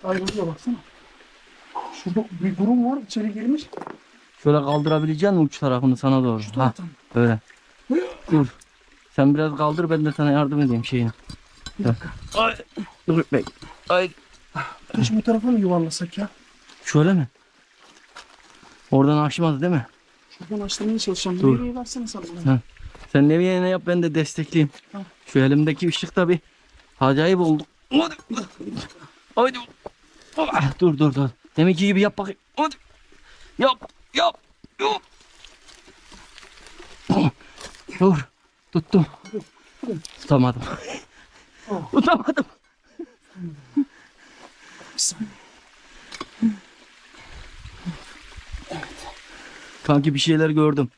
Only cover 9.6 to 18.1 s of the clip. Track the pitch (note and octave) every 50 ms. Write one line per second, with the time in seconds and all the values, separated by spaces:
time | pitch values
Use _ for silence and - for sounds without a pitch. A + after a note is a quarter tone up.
9.6 | D3+ D3+ D3+ E3 F3 D#3+ E3 D#3+ D3+ D3+ C#3 - D3+ D3 C#3 D3 D3 C#3 C#3+ D3
10.6 | D3 C3 A#2+ A2+ A#2+ - - B2 A#2+ A2+ - - - - - - _ _ - -
11.6 | - - - - G3+ A#2+ A#2 - - F3 - - - - - G#3 A3+ A3+ A3+ -
12.6 | - _ _ - G#3 - - _ _ - D#3+ E3 D3+ - - B2 - - - _
13.6 | - - - - - - F3 F3+ F#3 F3+ C#3+ - _ _ - - _ _ _ E3
14.6 | D#3 - - - - - - A3 E3 A#2 G#3+ A3 - A#3+ A3 A3+ G#3 B3 B3 A3
15.6 | G3 F3+ F3+ E3+ E3 D#3+ D#3 - F3+ E3+ - F#3+ G3+ G3+ - _ _ _ _ _
16.6 | _ - - - - - - C#3+ D3+ F3+ G3 F3 C#3+ A#2 _ _ _ _ _ _
17.6 | _ _ _ _ _ - - - _ _